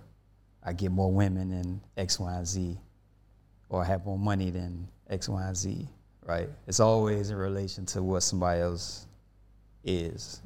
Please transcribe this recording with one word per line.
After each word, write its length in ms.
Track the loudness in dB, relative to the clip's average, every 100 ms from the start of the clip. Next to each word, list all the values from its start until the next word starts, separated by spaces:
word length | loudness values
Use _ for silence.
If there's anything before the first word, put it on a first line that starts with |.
| -18 -20 _ _ _ _
"I 80 | -6
get 180 | -2 0
more 200 | 2 4
women 380 | 4 4 2 -2
than 320 | -2 -4 -6 -8 -4
X, 200 | -2 0
Y, 140 | -2
and 120 | -4 -2
Z, 320 | -2 -2 -4 -12 _ _ _ _ -20 _ _ -4
or 140 | 0
I 20 |
have 220 | 2 0 0
more 120 | 0
money 300 | 2 2 2
than 380 | -2 -4 -6 -10 -14 -6
X, 180 | -4 -2
Y, 140 | -2
and 120 | -2 -2
Z," 320 | -2 -4 -6 -12 -20 -12
right? 260 | -2 -2 -2 -8 -2
It's 100 | 4
always 500 | 6 6 4 2 0
in 60 | -2
relation 480 | -2 -2 -4 -6 -6
to 160 | -2
what 200 | 0 2
somebody 380 | 2 2 2 4
else 460 | 2 0 -6 -10 -16 -20 -20 -20 -20 -20 -20 -10
is 560 | -2 0 0 -6 -10 -12